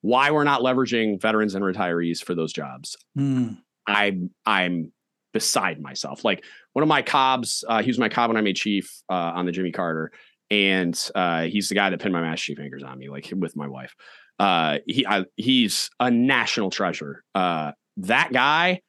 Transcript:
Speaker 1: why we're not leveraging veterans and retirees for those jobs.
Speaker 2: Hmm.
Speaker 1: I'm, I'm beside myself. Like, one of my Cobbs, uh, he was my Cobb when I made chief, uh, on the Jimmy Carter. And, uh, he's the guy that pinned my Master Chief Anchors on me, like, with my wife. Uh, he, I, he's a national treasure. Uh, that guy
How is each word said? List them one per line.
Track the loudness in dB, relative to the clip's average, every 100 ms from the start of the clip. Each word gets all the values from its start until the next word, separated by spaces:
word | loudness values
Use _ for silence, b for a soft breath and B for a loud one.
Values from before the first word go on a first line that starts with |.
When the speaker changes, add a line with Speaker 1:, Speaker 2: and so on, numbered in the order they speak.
Speaker 1:
why | 2 4 4
we're | 4
not | 2 2
leveraging | 2 2 0 2 0 0
veterans | 2 2 0
and | 0
retirees | -2 -2 -2 0 -2 -4
for | -4
those | -4 -4
jobs. | -6 -10 -12 -16 -18 _
Speaker 2:
Hmm. | -2 0 0 -2 -6 _ _ -2
Speaker 1:
I'm, | 2 2 0 -6 _
I'm | 0 2 2 -2 -4 _ _ _ _
beside | -4 0 0 0 -4
myself. | -12 -12 -12 -4
Like, | -2 -2 B B B
one | 0
of | 2
my | 2
Cobbs, | 2 2 4 2 -2 -6 0
uh, | 0
he | 2
was | 2
my | 0
Cobb | 2 2
when | 2
I |
made | 0 0
chief, | 0 -2 -4 -14 -4
uh, | -2 -2
on | -2 -4
the |
Jimmy | -2 -4
Carter. | -2 -4 -2 -6 B B B _
And, | 2 4 2 0 -2 -4
uh, | 0 0 0
he's | 0 -2 0
the |
guy | 2 2
that | 0
pinned | -2
my | -2
Master | -2 -4 -6
Chief | -8
Anchors | -12 -12
on | -14 -14
me, | -14
like, | -14 -10 -6
with | -6 -6
my | -10
wife. | -10 -16 -20 B B B _
Uh, | 2 2 2 -2 -2
he, | -4 0
I, | 0 0 -4
he's | 2 4 4 0 -6 _
a | 2
national | 4 4 2 0 -2 -2
treasure. | 0 -2 -2 -10 -14 _
Uh, | -2 0 0 -4 -10 _ -12
that | 0 2 2
guy | 2 4 4 2 -2